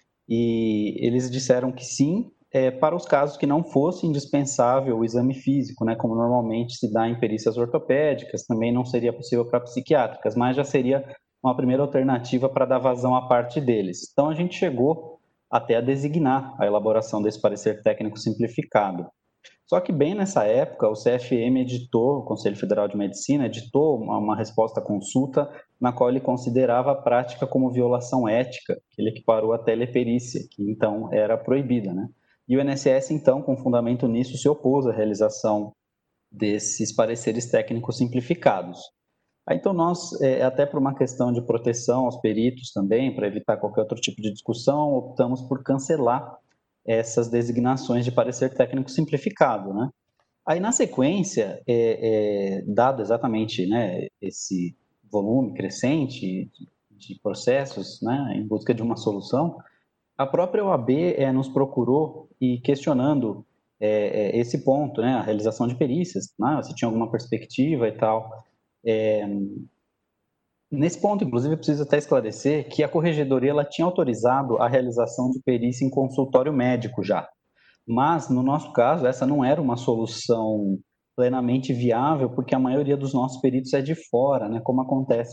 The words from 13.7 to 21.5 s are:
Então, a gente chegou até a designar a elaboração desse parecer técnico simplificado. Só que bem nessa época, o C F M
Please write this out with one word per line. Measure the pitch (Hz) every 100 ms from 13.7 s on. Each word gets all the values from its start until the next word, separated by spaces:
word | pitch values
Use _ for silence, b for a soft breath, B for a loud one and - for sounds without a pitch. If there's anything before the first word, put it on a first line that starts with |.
| 110 95 87 -
Então, | - 151
a |
gente | 160 180
chegou | - 180 120 139 160 - - _ _ -
até | 117 120 117
a |
designar | 123 139 147 165 139 131 - -
a | 104
elaboração | 104 107 110 - 107
desse | 104 -
parecer | 104 101 110 107
técnico | 110 - 107 -
simplificado. | 113 107 117 - - 107 98 87 87 _ _ _ B B -
Só | 180
que | 180
bem | 156 151
nessa | 202 190 127
época, | 107 120 156 - 107
o |
C | 110 123
F | 123 123 120
M | 120